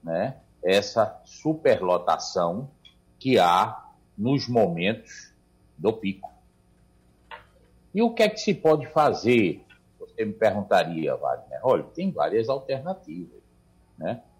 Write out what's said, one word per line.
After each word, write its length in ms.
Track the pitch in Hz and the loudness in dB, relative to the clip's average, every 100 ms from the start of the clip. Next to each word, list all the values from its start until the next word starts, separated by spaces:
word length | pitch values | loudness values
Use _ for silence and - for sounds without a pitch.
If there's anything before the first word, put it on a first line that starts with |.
né, 360 | 82 82 117 - _ _ | -4 -4 -4 -6 _ _
essa 580 | 90 98 101 113 104 - - | 2 2 2 0 0 -2 -20
superlotação 1400 | - 156 156 143 110 92 87 87 80 - 92 85 92 143 _ - _ _ _ | -8 -6 0 2 2 2 0 0 -2 -2 -2 -2 -4 -10 _ -20 _ _ _
que 180 | 131 120 | 2 4
há 460 | 87 90 110 - - _ _ - | 6 4 0 -4 -18 _ _ -6
nos 300 | 113 139 120 | -2 -2 0
momentos 840 | 120 98 82 92 117 - - - _ _ _ _ - | 2 2 2 -2 -2 -10 -20 -20 _ _ _ _ -4
do 140 | 151 | -2
pico. 400 | 113 98 95 - _ _ _ _ _ _ _ _ _ _ - _ _ _ _ _ | -2 -6 -8 -14 _ _ _ _ _ _ _ _ _ _ -20 _ _ _ _ _
E 80 | 196 | 0
o 120 | 233 | 0
que 100 | 233 | 2
é 60 | 214 | 0
que 100 | 214 | 0
se 140 | - | -4
pode 340 | 180 160 156 131 | 0 2 2 2
fazer? 760 | - 147 107 110 120 95 73 _ _ _ _ | 2 2 2 2 4 4 -2 _ _ _ _
Você 240 | - - | -18 -6
me 100 | 104 | -6
perguntaria, 800 | 98 110 101 98 95 82 82 76 65 | 0 0 0 0 0 2 -2 -4 -4
Wagner. 440 | 69 64 - 65 | -4 -6 -8 -6
Olha, 200 | 127 127 | 0 0
tem 260 | - - 190 | -2 -6 -6
várias 360 | - 76 104 113 | -2 0 0 -2
alternativas, 920 | 135 - 135 156 190 - 87 - - _ _ _ _ _ - | -4 -4 -8 -6 -12 -12 -14 -14 -18 _ _ _ _ _ -10
né? 240 | 82 120 _ | -8 -8 _